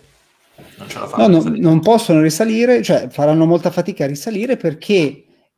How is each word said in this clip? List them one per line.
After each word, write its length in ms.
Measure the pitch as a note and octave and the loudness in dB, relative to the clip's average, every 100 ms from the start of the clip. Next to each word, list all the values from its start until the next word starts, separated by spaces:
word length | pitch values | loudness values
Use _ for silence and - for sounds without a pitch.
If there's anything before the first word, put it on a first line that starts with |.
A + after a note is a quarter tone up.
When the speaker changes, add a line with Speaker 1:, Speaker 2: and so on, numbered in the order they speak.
| _ _ _ _ _ _ - - | _ _ _ _ _ _ -20 -20
Speaker 1:
Non 100 | - | -18
ce 80 | - | -14
la 80 | - | -8
fanno 100 | G#3 | 0
Speaker 2:
No, 40 | A3 | 4
Speaker 1:
a 20 | |
Speaker 2:
no, 80 | E3 | 4
Speaker 1:
risalire. 240 | D#3 D3+ | 0 0
Speaker 2:
non 180 | E3+ D#3+ | 2 2
possono 400 | G3+ A3+ A3 D#3 | 4 2 2 2
risalire, 600 | D#3 D3+ A3+ A3 A#3+ A#3+ | 2 0 -2 0 2 2
cioè 280 | F#3+ D3 B2 | 2 -2 -2
faranno 360 | - D3 D#3+ D#3+ | -2 0 2 2
molta 240 | E3+ F3 | 2 0
fatica 360 | F3 F3 F#3+ C#3 | -4 -6 -4 -6
a 20 | |
risalire 500 | C#3+ A#3 G3+ B3 A#3 | -6 -8 -6 -4 -4
perché 680 | E3 D3 - G3 C#3+ - _ _ _ | -4 -6 0 0 0 -4 _ _ _